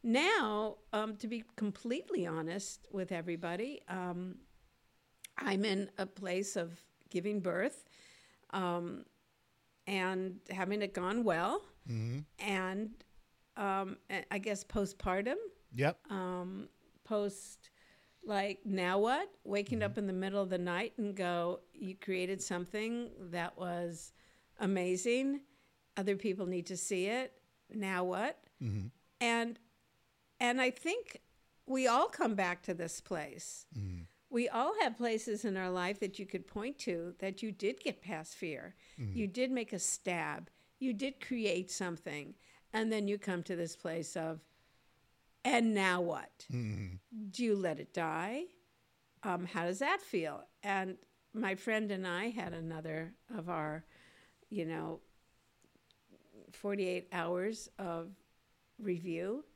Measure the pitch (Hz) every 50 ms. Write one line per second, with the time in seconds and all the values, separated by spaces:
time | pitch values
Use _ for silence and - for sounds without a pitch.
0 | - 233 226 262 311 370 453 403 269 214 214 208 214 214 - - - - - 208
1 | 214 220 214 208 - 220 233 240 220 - _ - 214 208 196 - - 233 247 320
2 | - - 403 - 175 170 156 160 156 160 170 196 196 - - - - - - 196
3 | 185 175 196 170 165 180 170 165 175 170 175 180 226 269 294 - - - 180 185
4 | 180 180 175 175 180 185 180 - - - - - - _ _ _ _ _ _ _
5 | _ _ _ _ - - _ - - 240 196 190 202 214 190 196 202 190 - -
6 | 190 196 - - 196 185 180 185 202 196 - 202 170 170 170 170 - _ _ _
7 | - - - 180 175 208 208 208 175 180 - 175 202 285 - - - - - -
8 | - - - - - - - _ _ _ - 196 185 180 175 175 175 175 180 -
9 | - - _ _ _ _ _ _ _ _ _ _ _ _ _ _ _ - 202 190
10 | 185 185 190 185 185 190 180 - - - 185 185 185 185 202 214 208 196 196 185
11 | 180 185 208 233 240 214 170 160 175 202 285 403 415 - - - - - 117 110
12 | 110 117 120 139 147 - _ - 190 208 196 190 185 185 190 196 220 214 226 -
13 | - _ _ - - _ _ _ _ _ _ 220 208 196 190 196 196 190 196 -
14 | _ - 190 190 - - - 202 190 220 202 190 - - - 214 202 196 196 -
15 | - 202 180 190 202 240 285 403 466 392 - - - _ - 117 139 151 175 -
16 | _ - 202 190 185 180 180 180 180 180 190 190 - - _ _ _ - _ _
17 | _ - 220 208 208 202 196 - - - - - - - _ _ - - - -
18 | _ _ _ _ - 220 208 196 196 208 196 - - 220 196 190 180 180 185 196
19 | 208 226 254 302 392 - - _ _ - 202 202 208 - 247 220 214 202 208 233
20 | 208 196 190 185 185 190 196 202 196 185 185 175 175 180 175 180 214 - - -
21 | 220 202 196 196 185 175 175 175 170 175 180 180 - _ - - - 185 185 -
22 | - - 190 185 180 180 196 185 - - 185 180 180 175 - 214 214 226 233 240
23 | 240 - - - 190 175 170 175 170 175 - - 185 175 175 175 175 170 170 160
24 | - - _ - - - - - _ _ _ - 208 190 196 185 180 180 185 180
25 | - 240 240 254 269 277 277 285 - _ _ _ _ _ _ _ _ _ _ -
26 | 196 202 196 196 - 220 185 196 196 175 185 180 175 - 190 170 - - 208 180
27 | 180 196 226 254 262 262 - - _ _ _ _ _ _ - 220 202 190 190 180
28 | 180 180 180 185 220 277 320 - - - _ _ 131 113 101 104 95 113 - _
29 | _ _ _ _ 240 233 233 233 233 233 226 - - _ _ _ _ _ _ _
30 | _ _ _ _ _ _ _ _ 240 240 247 262 254 254 254 - - 330 381 494
31 | - - - - _ _ _ _ _ _ _ _ _ - 262 262 262 240 226 262
32 | 330 466 - - 339 233 220 196 190 180 175 - - - 180 165 170 165 - -
33 | - - 190 165 147 143 - 170 - - - - - _ - 120 101 95 90 87
34 | 85 - _ _ _ _ 269 233 226 196 - 226 254 311 440 415 381 262 226 233
35 | 240 233 226 220 226 - 214 214 - 220 190 190 185 185 180 185 180 185 208 196
36 | - 190 196 - 196 - - 185 185 - - 214 208 254 285 - - - 180 170
37 | 165 175 175 - - 190 190 190 - 220 196 - - 202 262 - - 294 - -
38 | - 180 196 156 160 - - - - 165 147 127 - - 190 - - - - -
39 | 127 101 95 233 214 196 175 247 254 262 262 254 226 226 226 180 - - - -
40 | _ - 180 170 156 151 147 - 175 - _ _ - _ _ _ 262 262 233 202
41 | 269 277 269 - - - 262 240 220 202 - 180 185 185 - - 196 180 170 160
42 | - - 151 147 139 - - _ - - - - _ _ - 220 220 220 220 214
43 | 208 196 202 202 202 202 185 175 170 - 190 170 170 165 - - - 170 160 170
44 | 156 - - 175 160 160 160 160 - _ _ _ _ _ _ _ _ _ _ _
45 | _ _ _ _ _ _ _ _ _ 247 - 233 233 226 214 202 196 190 180 180
46 | 175 170 156 131 - - _ _ - - 123 123 120 107 104 95 104 92 90 92
47 | _ _ 240 220 214 196 190 - 240 226 208 196 185 175 156 139 147 - - -
48 | 170 160 160 160 175 202 233 285 349 359 - _ _ _ _ _ _ _ _ _
49 | _ _ _ _ - 202 180 175 175 175 - - 170 175 185 196 269 285 370 381
50 | 370 - - 185 160 156 143 - - - _ _ - 202 196 190 190 185 185 -
51 | - _ _ _ _ _ - 214 226 294 - - - 240 220 220 220 202 202 190
52 | 190 180 175 175 202 233 226 220 180 175 170 165 165 165 160 160 156 165 156 160
53 | 160 170 202 _ _ - 240 214 165 180 175 160 151 151 151 160 160 - - -
54 | - - - - - - _ _ - _ 220 208 170 160 165 160 160 160 160 -
55 | - _ _ _ _ _ _ _ _ _ _ _ _ _ _ _ _ _ - _
56 | _ _ - - _ _ - - - - 180 - - 202 202 202 190 185 180 180
57 | 180 - 190 180 165 170 180 180 185 214 226 220 - - _ - 196 180 170 165
58 | 165 185 196 _ _ _ _ _ _ _ _ _ _ _ _ - 226 202 180 170
59 | 170 185 165 165 180 196 226 277 302 - _